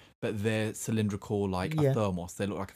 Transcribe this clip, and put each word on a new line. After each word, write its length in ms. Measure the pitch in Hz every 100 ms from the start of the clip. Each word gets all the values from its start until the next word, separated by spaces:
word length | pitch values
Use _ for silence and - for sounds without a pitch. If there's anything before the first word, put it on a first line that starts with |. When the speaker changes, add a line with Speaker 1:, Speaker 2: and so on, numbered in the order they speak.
| - -
Speaker 1:
but 220 | 113 104
they're 320 | 110 110 110
cylindrical 760 | - - 110 107 98 - 104 101
like 280 | 92 156 156
Speaker 2:
Yeah. 120 | 139
Speaker 1:
a 20 |
thermos. 400 | 123 101 90 90
They 140 | - 98
look 100 | 82
like 140 | 101